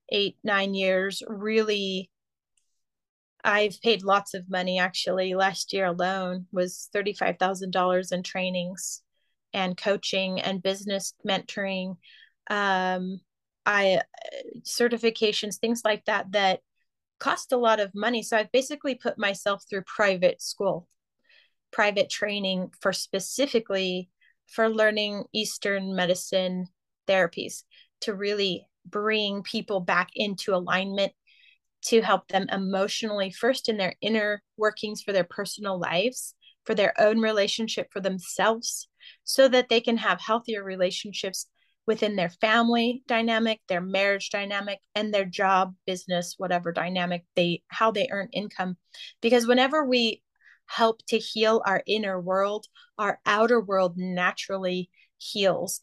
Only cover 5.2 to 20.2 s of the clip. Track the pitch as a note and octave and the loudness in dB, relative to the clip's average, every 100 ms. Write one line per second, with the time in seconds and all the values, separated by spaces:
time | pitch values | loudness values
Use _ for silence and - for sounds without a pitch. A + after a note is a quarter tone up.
5.2 | F#3 F#3 F#3+ F3+ - G3 F#3 F3 F#3 F#3+ | 0 2 0 0 -6 -2 0 0 0 0
6.2 | F#3 F#3 F3+ F#3 F3+ - - G3+ G3+ G3+ | -4 -6 -6 -4 -4 -6 -8 -4 -4 -2
7.2 | F#3+ F3 F#3 F#3+ F#3+ F#3 F3+ F3+ F#3 F3+ | -2 0 0 -2 -2 0 2 2 0 -6
8.2 | F3+ F#3+ F#3 F3+ F3 F#3 - - _ _ | -4 -4 -4 -4 -6 -8 -10 -12 _ _
9.2 | _ _ _ G3+ F#3 F3+ G#3+ G3 - F#3+ | _ _ _ -2 -2 -2 -2 -2 -2 -2
10.2 | F#3+ F#3 - F#3+ F#3+ G3 G3+ G3 - - | -2 -2 -4 -2 -2 -2 -4 -4 -6 -8
11.2 | G#3 F#3+ - G#3 G3 F#3+ F#3 F3+ - - | -2 -2 -2 -6 -4 -4 -6 -10 -18 -20
12.2 | _ _ - G#3 G3+ F#3 F#3 F#3 F#3 F#3+ | _ _ -6 0 2 2 0 -2 -4 -8
13.2 | _ _ _ _ G3+ G3+ G3 F#3 - - | _ _ _ _ 0 4 4 4 0 -10
14.2 | - - - - - - A#3+ A3+ A3+ A3 | -14 -14 -14 -14 -6 0 2 2 0 2
15.2 | G#3+ G#3 G#3 - A3+ A#3 G#3+ G#3 - G#3 | 0 0 -4 -2 -2 0 0 0 -2 -2
16.2 | F#3+ G3+ F#3+ F#3 _ _ _ _ _ - | 0 2 2 2 _ _ _ _ _ -6
17.2 | C4+ E4+ - B3 A3+ G#3+ G3 G3+ A3 A#3 | -2 -2 0 2 4 2 0 -2 -2 -2
18.2 | G#3+ A3+ G#3+ C4 C4 D4 C#4+ B3 A#3+ - | 0 0 2 0 0 -4 -6 -4 -4 -2
19.2 | G3+ F#3+ G3+ G3+ - G3 - - G3+ F#3 | -2 -2 -2 -4 -6 -10 -6 0 2 4